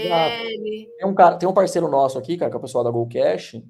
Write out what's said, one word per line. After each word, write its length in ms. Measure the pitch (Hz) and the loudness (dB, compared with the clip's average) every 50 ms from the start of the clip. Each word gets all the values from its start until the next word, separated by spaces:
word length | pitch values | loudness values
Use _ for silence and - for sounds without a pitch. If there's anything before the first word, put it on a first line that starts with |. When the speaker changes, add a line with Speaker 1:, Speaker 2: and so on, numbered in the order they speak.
| 220 175 | -2 0
Speaker 1:
L. 800 | 170 165 160 233 233 233 226 226 220 208 214 214 214 220 220 - - | 2 2 2 0 -2 -4 -6 -8 -8 -8 -8 -8 -8 -10 -12 -16 -10
Speaker 2:
Tem 100 | - 190 | -6 -4
um 80 | 196 190 | 0 4
cara, 220 | 196 180 170 170 | 6 6 6 6
tem 100 | 170 175 | 4 0
um 60 | 185 190 | 0 2
parceiro 340 | 202 190 185 - 175 165 | 2 2 2 0 -2 0
nosso 300 | 147 139 139 135 131 123 | 0 2 2 2 2 0
aqui, 180 | 131 113 160 175 | -4 -6 -6 -6
cara, 140 | 175 156 113 | -4 -4 -4
que 60 | 113 | -4
é 20 | 117 | -6
o 20 | |
pessoal 220 | 135 127 - 123 117 | -8 -4 -2 -2 0
da 80 | 117 | 0
GoCash, 720 | 117 120 117 117 117 123 135 165 180 190 - - - 113 - | 0 -2 -2 -2 -2 0 0 0 0 -2 -6 -12 -16 -16 -18